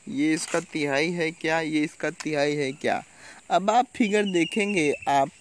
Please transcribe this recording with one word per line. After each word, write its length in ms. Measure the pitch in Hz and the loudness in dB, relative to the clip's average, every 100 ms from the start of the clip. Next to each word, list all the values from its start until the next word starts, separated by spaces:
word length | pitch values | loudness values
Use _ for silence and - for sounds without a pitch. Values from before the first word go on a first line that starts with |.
| - | -10
ये 240 | 131 151 | -2 0
इसका 260 | 156 - 170 | 0 -2 -4
तिहाई 480 | 170 165 143 139 160 | -4 -4 -2 0 0
है 180 | 175 160 | 0 -4
क्या, 280 | 165 165 165 | -4 -2 -2
ये 200 | 160 151 | 0 -2
इसका 280 | 151 - 156 | -2 -4 -6
तिहाई 420 | - 156 151 147 147 | -6 -4 0 0 0
है 160 | 135 | -4
क्या। 300 | 143 117 - - - - - - | -4 -4 -4 -6 -20 -20 -16 -2
अब 200 | 180 196 | 0 2
आप 180 | 233 - - | 2 2 0
figure 300 | 214 208 208 | 2 2 2
देखेंगे, 640 | 175 160 220 202 196 151 - - | 0 0 0 0 2 0 0 2
आप 200 | 139 139 - | 2 2 -4